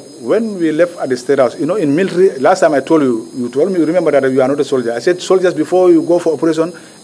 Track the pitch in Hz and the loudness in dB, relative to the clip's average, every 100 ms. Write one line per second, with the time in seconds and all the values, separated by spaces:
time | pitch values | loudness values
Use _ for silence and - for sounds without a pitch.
0 | - - 117 196 226 190 160 151 175 - | -8 -10 -2 -2 -2 -4 -2 0 -2 -2
1 | 143 127 - 139 120 - 147 208 151 147 | -6 -4 -2 2 0 0 -4 -2 0 0
2 | 196 170 190 139 143 185 165 143 131 160 | 0 2 2 2 0 2 2 2 2 2
3 | 131 113 - 131 120 131 180 185 151 180 | 2 -2 -6 -8 -4 -2 0 0 0 0
4 | 165 143 131 131 131 143 135 131 117 117 | 2 2 2 2 0 0 -2 -2 -2 -2
5 | 180 180 - 185 180 151 151 180 180 165 | -2 -2 0 0 2 -2 -2 2 4 4
6 | 139 175 170 143 165 156 165 - - - | 2 0 0 0 0 0 -2 -6 -18 -12